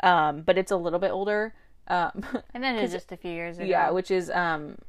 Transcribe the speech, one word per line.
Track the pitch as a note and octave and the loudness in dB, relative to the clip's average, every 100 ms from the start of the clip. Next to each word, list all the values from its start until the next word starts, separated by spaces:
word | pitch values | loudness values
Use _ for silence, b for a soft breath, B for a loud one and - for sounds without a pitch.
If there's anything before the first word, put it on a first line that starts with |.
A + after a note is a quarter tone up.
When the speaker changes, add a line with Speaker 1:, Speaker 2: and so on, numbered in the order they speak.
Speaker 1:
um, | F#3 F3 D3+ D3 | 4 6 4 0
but | D#3+ F#3 | 2 2
it's | F#3 | 2
a | F#3+ | 0
little | E3+ F3 | 0 0
bit | F#3+ | 0
older. | F#3+ G3 G#3 A3 - b b - | 0 0 0 -2 -8 b b -2
Um, | F3+ E3+ - - | 0 0 -4 -8
<laughs> | C4 - | -8 -8
Speaker 2:
And | A#3+ | -6
then | C4 A#3 | -2 0
it's | |
Speaker 1:
'cause | G3 | -2
Speaker 2:
just | F3 - | -4 -10
a | F3+ | -12
few | F3+ | -8
years | E3 E3+ E3+ | -8 -8 -6
Speaker 1:
Yeah, | F#3+ E3+ D3+ | 0 2 4
Speaker 2:
ago. | |
Speaker 1:
which | F3+ F#3 | 2 0
is, | F#3+ E3+ | 0 0
um, | F3+ E3+ D#3 D3 - | 0 0 -2 -4 -12